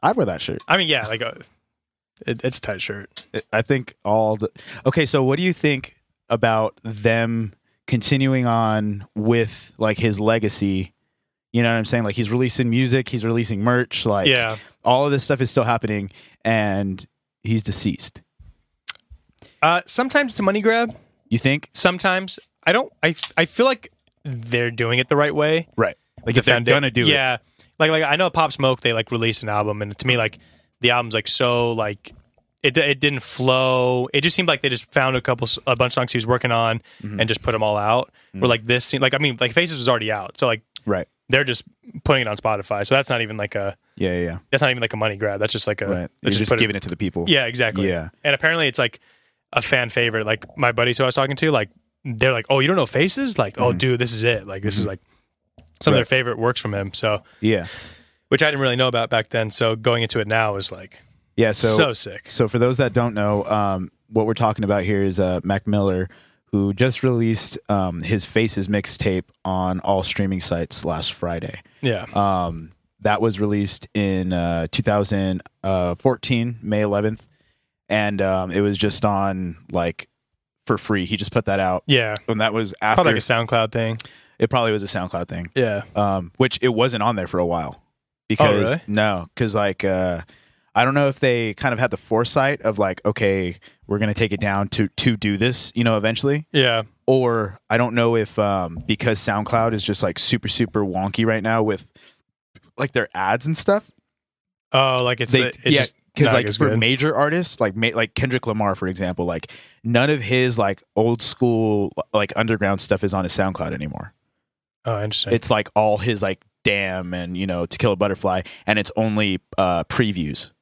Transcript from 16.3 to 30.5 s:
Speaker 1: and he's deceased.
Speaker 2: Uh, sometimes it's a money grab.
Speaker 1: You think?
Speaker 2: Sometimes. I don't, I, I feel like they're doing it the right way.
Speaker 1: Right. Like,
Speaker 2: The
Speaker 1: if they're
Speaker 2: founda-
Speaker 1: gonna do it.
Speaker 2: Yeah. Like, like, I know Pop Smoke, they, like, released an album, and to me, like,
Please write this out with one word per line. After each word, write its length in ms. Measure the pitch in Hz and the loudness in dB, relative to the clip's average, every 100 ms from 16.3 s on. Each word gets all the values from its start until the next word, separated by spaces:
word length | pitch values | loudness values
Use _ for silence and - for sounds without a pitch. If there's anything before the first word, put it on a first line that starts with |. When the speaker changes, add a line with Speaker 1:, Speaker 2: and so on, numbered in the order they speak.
| _ | _
Speaker 1:
and 640 | 110 113 104 98 101 92 - _ _ _ | 0 0 2 0 -2 -6 -12 _ _ _
he's 200 | 107 113 | -2 -2
deceased. 580 | 104 98 107 - - - _ _ - _ _ _ - - _ - _ _ - _ | -2 -4 -2 -4 -8 -14 _ _ -20 _ _ _ -14 -14 _ -20 _ _ -20 _
Speaker 2:
Uh, 200 | 156 175 - | 2 2 0
sometimes 480 | - 254 294 277 | -2 2 2 0
it's 60 | - | 0
a 40 | |
money 180 | 196 202 | 0 2
grab. 340 | 214 226 233 - _ _ _ | 2 2 0 -6 _ _ _
Speaker 1:
You 80 | 113 | 0
think? 300 | 135 143 - | 2 0 -4
Speaker 2:
Sometimes. 680 | - 185 180 196 185 190 - - _ - | 0 0 2 0 -2 -4 -10 -14 _ 0
I 60 | |
don't, 200 | 196 262 _ | 2 0 _
I, 140 | - 165 - - | -2 -2 -6 -2
I 80 | 160 | -2
feel 200 | - 254 | 2 2
like 260 | 262 - _ _ _ | 2 -6 _ _ _
they're 480 | 151 123 113 120 120 | -12 -10 -2 0 0
doing 280 | 113 117 123 | -2 0 2
it 100 | 127 | 2
the 60 | 147 | 2
right 180 | 147 | 2
way. 340 | 147 151 160 165 - | 2 2 0 -2 -2
Speaker 1:
Right. 220 | 104 - _ - - | -2 -2 _ -10 0
Like, 100 | 113 | 2
Speaker 2:
The 40 | |
Speaker 1:
if 60 | 120 | 4
they're 140 | 123 | 2
Speaker 2:
founda- 60 | 117 | 4
Speaker 1:
gonna 240 | 135 139 | 4 4
do 120 | 120 | 2
it. 40 | 120 | 4
Speaker 2:
Yeah. 300 | 143 131 123 _ _ _ _ | 4 2 -2 _ _ _ _
Like, 120 | 156 | 2
like, 120 | 160 | 2
I 120 | 156 147 | 2 2
know 140 | 180 | 0
Pop 220 | 170 156 | 2 0
Smoke, 300 | - 135 127 | 2 0 2
they, 120 | 120 | 0
like, 180 | 113 113 | -2 -2
released 320 | 120 113 110 | -2 -2 -2
an 60 | 110 | -2
album, 320 | 104 104 104 | -2 -2 -4
and 160 | 104 104 | -8 -6
to 100 | 131 | 0
me, 80 | 123 | 0
like, 200 | 110 - _ | 0 -4 _